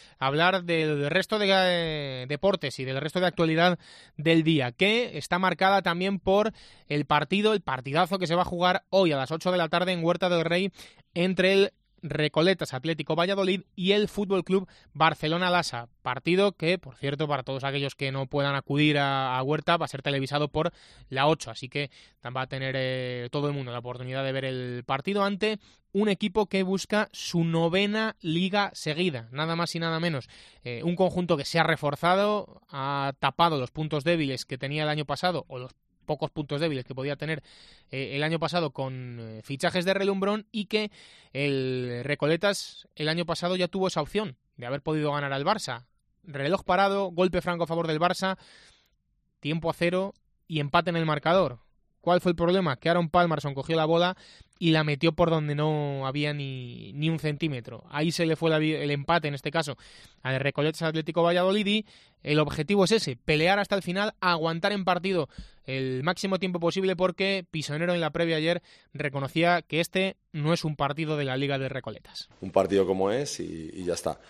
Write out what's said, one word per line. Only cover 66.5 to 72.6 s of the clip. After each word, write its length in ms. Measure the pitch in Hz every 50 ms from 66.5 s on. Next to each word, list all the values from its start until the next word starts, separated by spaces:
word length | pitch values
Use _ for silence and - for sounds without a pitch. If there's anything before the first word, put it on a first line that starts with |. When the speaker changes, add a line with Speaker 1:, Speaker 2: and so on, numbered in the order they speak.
| 180 175
Speaker 1:
posible, 360 | 170 170 156 190 190 190 185
porque 500 | 165 185 185 175 - 190 196 196 190 180 -
Pisonero 420 | - 160 139 - 143 151 170 175 175
en 80 | 175
la 100 | 165 151
previa 260 | 143 165 170 165 160 156
ayer 240 | 156 165 175 175 - _ - - _ _ -
reconocía 680 | - 151 143 135 139 135 131 - 160 170 175 175 170
que 200 | - - 143 156
este 340 | 170 - - 190 190 190 - _ _ _
no 220 | - 156 147 156 170
es 100 | 165 -
un 140 | 156 151 -
partido 380 | 147 139 143 147 160 151 156 147
de 80 | 143
la 120 | 135 131 131
Liga 220 | 143 139 139 135
de 100 | 135 127
Recoletas. 600 | 131 131 - 117 110 - - - - - - - - _
Speaker 2:
Un 120 | - 95
partido 340 | - 95